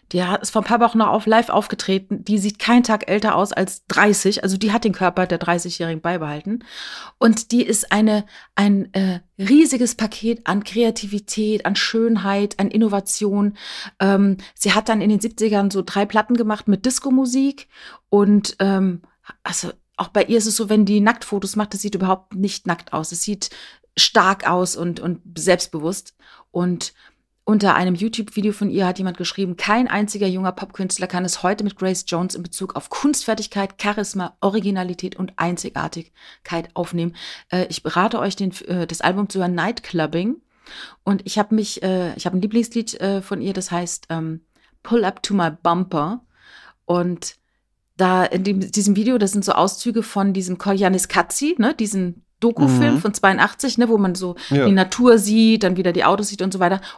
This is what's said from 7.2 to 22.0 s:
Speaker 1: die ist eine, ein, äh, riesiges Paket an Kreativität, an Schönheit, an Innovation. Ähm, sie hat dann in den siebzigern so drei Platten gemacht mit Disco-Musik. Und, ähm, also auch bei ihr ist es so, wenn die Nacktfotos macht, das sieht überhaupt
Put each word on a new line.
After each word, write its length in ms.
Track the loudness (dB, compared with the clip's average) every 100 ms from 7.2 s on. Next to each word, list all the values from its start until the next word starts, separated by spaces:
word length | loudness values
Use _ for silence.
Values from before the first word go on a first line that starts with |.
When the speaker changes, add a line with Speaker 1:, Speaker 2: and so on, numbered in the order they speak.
| 4 4 2
Speaker 1:
die 120 | 0 0
ist 260 | -2 0
eine, 340 | 2 2 2 -2 -14 -10
ein, 400 | 0 2 2 0
äh, 280 | -2 -2 -2 -10 -8
riesiges 560 | 4 6 6 4 0 0
Paket 500 | -4 -2 -4 -4 -2
an 180 | -4
Kreativität, 1000 | -2 0 0 0 -4 -6 -6 -2 0 0 0
an 100 | -2
Schönheit, 840 | 0 0 2 2 2 0 0 0
an 100 | 0
Innovation. 880 | 2 2 2 -2 -4 -2 2 0 -2 -12 -14 -14 -2
Ähm, 380 | 2 4 4 2 -6
sie 200 | -6 0
hat 140 | 0 2
dann 140 | 0
in 80 | 2
den 100 | 2
siebzigern 520 | 0 -2 0 2 2
so 100 | 0
drei 220 | -2 -2 0
Platten 300 | 0 2 0
gemacht 300 | 0 -2 0
mit 180 | 0 0
Disco-Musik. 840 | -2 0 2 2 0 0 -2 -14 -20 -20 -20 _
Und, 460 | 4 6 4 2 -2
ähm, 420 | 0 2 0 -2 -10 _ -20 -14
also 300 | -8 -8 -8 -12 _ -10
auch 120 | -2
bei 140 | 0 2
ihr 120 | 2
ist 80 | 2
es 100 | -2
so, 120 | 2
wenn 160 | 4 4
die 160 | 4
Nacktfotos 540 | 2 0 -4 -6 -4 -4
macht, 180 | -4
das 80 | -6
sieht 140 | -6
überhaupt 400 | -4